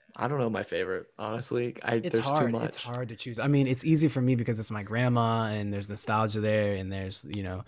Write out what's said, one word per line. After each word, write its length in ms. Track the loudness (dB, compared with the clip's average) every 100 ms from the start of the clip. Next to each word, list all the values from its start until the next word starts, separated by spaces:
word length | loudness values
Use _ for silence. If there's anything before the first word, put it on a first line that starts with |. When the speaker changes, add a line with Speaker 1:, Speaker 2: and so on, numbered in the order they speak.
| _ -6
Speaker 1:
I 120 | -2
don't 100 | 0
know 120 | 0
my 120 | -2
favorite, 440 | -2 -2 -2 -4 -8 -10
honestly. 560 | -6 -6 -4 -2 -2 -4
I, 120 | -2 0
Speaker 2:
It's 140 | 2
Speaker 1:
there's 140 | 0
Speaker 2:
hard. 280 | 2 2 2
Speaker 1:
too 60 | 0
Speaker 2:
It's 180 | -2 -6
Speaker 1:
much. 80 |
Speaker 2:
hard 240 | -8 -8 -8
to 80 | -8
choose. 220 | -8 -2
I 80 | 2
mean, 180 | 4 4
it's 180 | 2
easy 220 | 4 6 6
for 140 | 4
me 160 | 2 2
because 240 | 2 -2
it's 100 | -4
my 120 | -6
grandma 640 | -4 0 4 4 4 2 0
and 260 | -2 -2
there's 160 | -4 -6
nostalgia 500 | -6 0 2 2 0
there 340 | 2 2 2
and 180 | 0 -4
there's, 320 | -6 -6 -8 -6
you 140 | -6
know, 220 | -4 -6